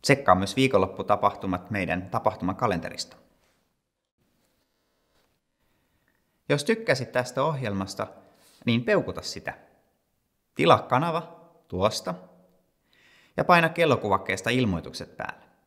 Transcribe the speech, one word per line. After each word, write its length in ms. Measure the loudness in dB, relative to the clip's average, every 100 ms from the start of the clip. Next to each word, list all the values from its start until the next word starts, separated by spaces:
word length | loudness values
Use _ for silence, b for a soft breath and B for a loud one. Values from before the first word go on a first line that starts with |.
Tsekkaa 340 | 2 2 6 4
myös 200 | 4 2
viikonlopputapahtumat 1160 | 4 4 2 -2 -2 0 0 -2 -6 -6 -6
meidän 380 | -6 -2 -4 -4
tapahtumakalenterista. 1080 | -2 -2 -2 -6 -2 -2 -2 -6 -12 -12 -14 _ _ _ _ _ _ _ _ _ _ _ _ _ _ _ _ _ _ _ _ _ _ _ _ _ _ _ _ _ _ _ _ _
Jos 140 | 0
tykkäsit 480 | 2 -2 0 -2 0
tästä 320 | -4 -4 -2
ohjelmasta, 640 | -2 -2 -4 -4 -6 -6 -10 -10 b b b b 0
niin 180 | 0
peukuta 380 | 2 0 0 -8
sitä. 320 | -10 -10 -12 -12 _ _ _ _ _ _ _ _ _ -2
Tilaa 240 | 4 4
kanava 680 | 4 0 0 -4 -8 -20 -20 _ _
tuosta 460 | 0 0 0 -8 -10 -12 _ _ _ _ _ b b b b b -6
ja 60 |
paina 260 | 4 6 4
kellokuvakkeesta 800 | 2 2 2 2 0 0 -4 0
ilmoitukset 680 | 0 0 -2 -6 -14 -16 -12
päälle. 280 | -12 -12 _ _